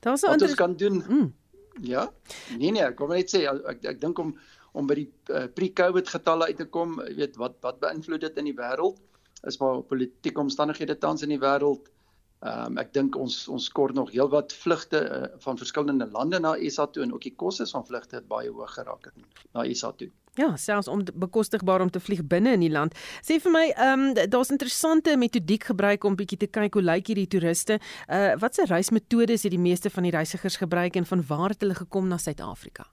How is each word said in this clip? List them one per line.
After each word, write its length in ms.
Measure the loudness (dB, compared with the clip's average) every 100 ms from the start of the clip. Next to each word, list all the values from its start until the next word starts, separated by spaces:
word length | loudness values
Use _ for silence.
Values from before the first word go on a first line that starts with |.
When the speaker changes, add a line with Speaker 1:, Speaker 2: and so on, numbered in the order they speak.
Speaker 1:
Daar's 180 | 0 2
'n 40 | 2
Speaker 2:
Wat 160 | 4
ons 80 | 2
Speaker 1:
inter- 60 | 2
Speaker 2:
kan 200 | 0 2
doen. 280 | 0 0 2
Speaker 1:
Mm. 240 | 2 2 -2 _ -20 -20 -14
Speaker 2:
Ja? 320 | -4 -2 -4 -8 _ -18 -14 -4
Nee, 140 | 0
nee, 100 | 2
ek 160 | 0 0
wil 100 | -2
net 240 | -2 2
sê, 120 | 0 0
ek, 360 | -2 -6 -8
ek 160 | -8 -6
dink 180 | -6 -4
om, 180 | -6 -8 -16 -20 _
om 140 | -8 -2
by 80 |
die, 160 | -2 -2 _ -6
eh, 160 | -4 -4
pre-covid 540 | -4 -4 2 2 2 0
getalle 360 | -4 0 2
uit 120 | 0 -2
te 100 | -6
kom, 340 | -4 -4 -6
jy 140 | -10
weet, 220 | -6 -6 -4
wat, 180 | -8 -6
wat 180 | -10 -6
beïnvloed 400 | -6 -6 -6 -6
dit 160 | -4 -6
in 80 |
die 100 | -6
wêreld? 460 | -6 -6 0 0 -2 _ _ _ -14
Is 140 | -12 -2
maar 220 | 0 0
politieke 580 | -2 -2 -2 _ -6 -2
omstandighede 580 | -4 0 -2 -2 -4 -2
tans 240 | -2 -2
in 80 | -2
die 100 | 0
wêreld. 480 | 2 2 2 0 -6 _ _ _ _ _
Ehm, 360 | -10 -8 -6 -6
ek 60 | -2
dink 240 | 0 0
ons, 220 | -2 -6 -6 -8
ons 140 | -8 -6
kort 240 | 0 0
nog 140 | 0 -2
heelwat 400 | 0 2 2 -2 -6
vlugte, 340 | -2 -2 0 -2
eh, 280 | -2 -4 -8 -10
van 140 | -8 -8
verskillende 500 | -6 -4 0 0 -2
lande 300 | -2 -2 0
na 140 | 0 0
S 220 | -2 -2
A 60 | -4
toe 140 | -2
en 80 | -6
ook 80 | -6
die 140 | -12 -6
kostes 320 | -6 -4 -6
van 160 | -6 -8
vlugte 300 | -12 -10 -16
het 80 | -8
baie 240 | -6 -6
hoog 220 | -10 -14
geraak 380 | -12 -12 -12 -16 -20 -20 -20 -12
na 80 | -6 -4
S 140 | -4 -6
A 60 |
toe. 160 | -10 -16 _ _
Speaker 1:
Ja, 140 | 0 0 0
selfs 320 | -2 -2 0
om 160 | -4
te, 80 | -4
bekostigbaar 720 | -4 -2 0 0 0 2 2
om 60 | 2
te 100 | 0
vlieg 240 | -4 -4 2
binne 300 | 4 6 6
in 80 |
die 80 | 4
land. 240 | 2 0 -4 -16 -14
Sê 160 | 0 2
vir 140 | 4
my, 100 | 4 4 4
ehm, 320 | 4 4 2 2
d-, 100 | 2
daar's 180 | 2 2
interessante 640 | 0 0 0 4 4 6 4
metodiek 520 | 4 2 2 0 0
gebruik 340 | 2 4 4
om 140 | 2 0
bietjie 220 | -2 -2
te 80 | -2
kyk 240 | 0 2
hoe 80 | 2
lyk 300 | 4 2 0
hierdie 160 | -2 2
toeriste. 500 | 2 2 0 2 0 0 -16 -2
Eh, 260 | 2 4 4
wat 160 | 2 2
se 80 | 2
reismetodes 800 | 4 4 0 2 2 4 4 2
het 80 |
die 80 | 2
meeste 280 | 4 2 0
van 120 | 0
die 120 | 0 0
reisigers 420 | -2 -2 -4 -4
gebruik 380 | -2 0 0 0
en 100 | 0
van 160 | 0 0
waar 260 | 0 0
het 60 | 0
hulle 180 | -2 -2
gekom 300 | -4 -2 -2
na 100 | -2
Suid-Afrika? 720 | -4 -6 -10 -12 -16 -18 -20